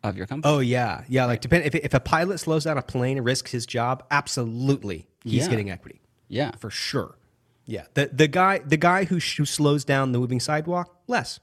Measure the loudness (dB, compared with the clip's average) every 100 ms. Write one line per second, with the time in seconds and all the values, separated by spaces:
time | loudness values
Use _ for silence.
0 | -4 -6 -8 0 2 2 2 0 0 -4
1 | -2 0 2 0 2 2 2 -2 0 0
2 | 2 0 2 -2 0 0 0 -2 -2 -2
3 | 0 0 0 -2 -2 -6 -4 -2 -2 -2
4 | 0 0 0 -4 -4 -2 0 0 0 -8
5 | -10 _ -2 0 2 0 -2 -8 -14 -20
6 | _ _ _ -4 -4 -4 -10 -8 -4 -4
7 | -6 -12 _ _ _ _ -10 -10 -4 -2
8 | -2 4 4 6 4 2 0 2 4 4
9 | 2 -2 -2 -2 -2 2 2 2 2 2
10 | 2 0 0 -2 0 -2 -2 -4 -6 _
11 | -4 -4 -4 -12